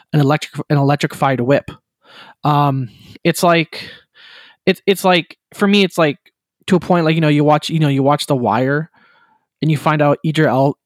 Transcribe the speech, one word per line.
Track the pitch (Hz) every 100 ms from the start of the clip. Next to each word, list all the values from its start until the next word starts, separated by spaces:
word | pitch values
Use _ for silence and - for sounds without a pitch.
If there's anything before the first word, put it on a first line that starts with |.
| _
an | 151
electric, | 139 156 - - -
an | 147
electrified | 139 147 147 - 139 127
whip. | 120 139 - - _ _ _ - - _
Um, | 147 147 143 135 123 - - -
it's | 170 -
like, | 180 170 156 - - - _ _ - - - _ -
it's, | 185 -
it's | 190
like, | 190 180 156 - _
for | - 202
me, | 202
it's | 190 -
like, | 156 135 _ _ _ _ -
to | 180
a |
point, | - 175 160
like, | 165
you |
know, | 151
you | 147
watch, | 147 151 -
you | 160
know, | 151
you | 139
watch | 135 147 -
The | 139
Wire, | 117 110 131 147 160 _ _ _ _ _ _ _
and | 151
you | 151
find | 165 151
out | 147 143 165
Idris | 151 147
El-, | 123 139 -